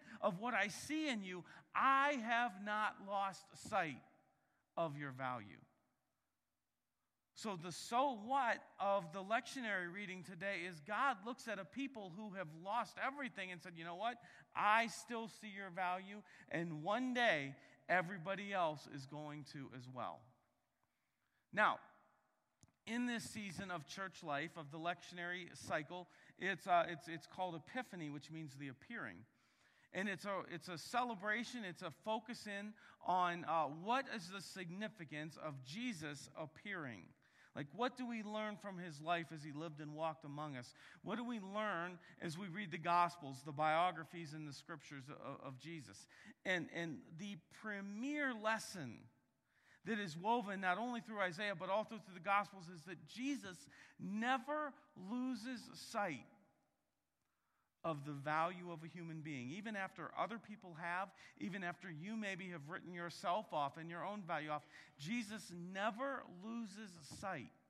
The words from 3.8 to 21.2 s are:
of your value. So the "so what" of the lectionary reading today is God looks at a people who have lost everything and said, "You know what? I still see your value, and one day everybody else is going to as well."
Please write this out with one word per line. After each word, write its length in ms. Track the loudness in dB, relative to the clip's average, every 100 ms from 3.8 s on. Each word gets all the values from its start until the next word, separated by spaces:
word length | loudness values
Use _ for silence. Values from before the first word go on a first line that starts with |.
| 4 0 -10 -20 _ _ _ _ _ 0
of 200 | 0 0
your 160 | -4
value. 480 | -2 -2 -2 -6 -12 -18 _ _ _ _ _ _ _ _ _ _ _ _ _ _ _ _
So 220 | -8 -4 -4
the 140 | -4
"so 480 | -6 2 4 4 2
what" 340 | 2 4 4 4 -2 0
of 320 | 4 4 2
the 100 | -4
lectionary 680 | 2 2 2 -2 0 0 0
reading 320 | -4 -6 -6
today 380 | -8 -4 -2 0 -2
is 120 | -6
God 380 | -2 4 4 4
looks 220 | -2 -6 -4
at 140 | -4
a 40 |
people 480 | -4 -4 -4 -4 -8 -8
who 180 | -6
have 140 | -6 -6 -6
lost 320 | 0 0 0 0
everything 480 | 0 0 -2 -2 -4
and 100 | -6
said, 120 | -8 -8
"You 80 |
know 100 | -6
what? 220 | 0 0 -2 -8 -20 -6 4
I 320 | 10 10 8
still 400 | 2 -4 -2 -2
see 200 | -6 -10 -8
your 140 | -4
value, 500 | 0 2 2 -2 -8 -12 -18 -4
and 320 | 0 0 0
one 320 | 2 4 4
day 400 | 6 8 8 4 -4 -12 -12 4
everybody 640 | 6 6 0 -2 -2 0
else 360 | 4 4 2 -4
is 140 | -8 -6
going 380 | -8 -6 -6 -8
to 180 | -8 -8 -10
as 120 | -8
well." 320 | -4 -4 -4 -12 _ _ _ _ _ _ _ _ _